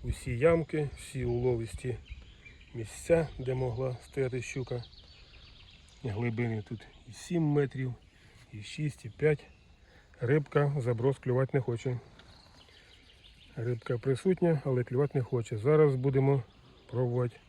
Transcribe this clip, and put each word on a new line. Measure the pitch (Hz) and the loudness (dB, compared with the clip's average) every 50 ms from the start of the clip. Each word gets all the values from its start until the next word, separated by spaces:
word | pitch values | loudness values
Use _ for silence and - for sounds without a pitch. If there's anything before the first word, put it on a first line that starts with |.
| - | -6
усі | 120 - - - 131 123 | -6 -8 -6 -6 -6 -4
ямки, | 117 135 165 165 170 156 - - 156 147 135 - | 2 4 4 4 4 2 -2 -2 -2 -2 -4 -6
всі | - - - - 135 123 | -12 -16 -12 -8 -6 -4
уловисті | 120 120 120 123 127 123 113 113 107 - - - 127 113 - - - - - - - - - - - - - - - - | -2 -2 0 2 2 0 0 -2 -6 -10 -8 -6 -6 -6 -8 -10 -14 -16 -16 -16 -20 -20 -20 -20 -20 -20 -20 -20 -14 -10
місця, | 123 110 104 - - - - 170 165 160 - - - | -10 -10 -10 -12 -16 2 2 2 2 2 -2 -6 -8
де | 127 127 127 | -6 -4 -2
могла | 127 131 123 117 123 131 131 123 120 - | -2 -2 -4 -2 -4 -4 -4 -6 -8 -12
стояти | - - - 135 127 127 127 | -10 -4 -4 -4 -2 -4 -6
щука. | 113 - - 139 123 - 127 120 113 - - - - - - - - - - - - - - - - - - - - - - - - | -8 -6 -6 -8 -6 -6 -8 -8 -8 -12 -20 -20 -20 -20 -20 -20 -20 -20 -20 -20 -20 -20 -20 -20 -20 -20 -20 -20 -20 -20 -20 -10 -8
Глибини | 120 98 104 120 120 113 110 120 117 113 107 104 - | -6 -4 -2 -2 -2 -2 -2 -2 -2 -2 -4 -6 -8
тут | 120 110 - - - - - - | -12 -12 -12 -18 -20 -20 -20 -20
і | 101 | -18
сім | - - - 175 170 160 | -18 -8 -2 0 2 2
метрів, | 151 147 147 143 127 - 131 131 127 120 - - - _ - - - - - - _ - | 4 4 2 2 0 -2 -6 -6 -6 -6 -10 -14 -20 _ -20 -20 -20 -20 -20 -20 _ -14
і | 107 | -14
шість, | 104 - - - 156 147 - - - | -12 -12 -6 -4 -4 -4 -4 -6 -16
і | 110 | -16
п'ять. | - - 143 156 151 - - - - - - - - _ - - - - _ - - - | -6 2 2 2 2 2 -2 -20 -20 -20 -20 -20 -20 _ -20 -20 -20 -20 _ -20 -10 -6
Рибка | - 113 143 156 147 - - 147 143 | 0 2 2 2 2 2 2 4 4
в | 143 143 151 | 4 2 0
заброс | 117 123 120 110 117 139 131 - | 0 0 0 2 2 0 0 0
клювати | - 131 123 127 135 - - | -2 0 2 2 2 2 0
не | 139 | 0
хоче. | 127 - 117 110 - 131 123 117 - - - - - - - - - - - - - - - - - - - - - - - - - - - - - - - | 0 0 -4 -2 -2 -4 -4 -4 -8 -14 -20 -20 -20 -20 -20 -20 -20 -20 -20 -20 -20 -20 -20 -20 -20 -20 -20 -20 -20 -20 -20 -20 -20 -20 -20 -20 -20 -14 -10
Рибка | - 117 120 123 117 - - 131 | -6 -4 -4 -4 -4 -2 -2 -4
присутня, | 117 - 135 131 117 - 190 185 - 180 170 165 143 - | 0 2 0 0 2 2 2 2 4 4 2 2 2 2
але | 139 127 123 123 | 0 0 0 0
клювати | - 123 127 147 139 - | 0 2 0 0 2 0
не | 139 123 | -2 -2
хоче. | - - 120 113 - 123 | 0 -2 -2 -2 -2 -6
Зараз | 104 104 143 151 156 156 147 135 | -2 2 4 6 6 6 6 4
будемо | 127 127 139 131 139 135 139 139 139 - - - - - - - - - - | 2 0 2 4 4 4 4 2 2 -2 -6 -20 -20 -20 -20 -20 -20 -16 -6
пробувати | - 120 127 120 120 123 123 120 - - - | -2 -2 0 0 0 0 0 -2 -4 -10 -20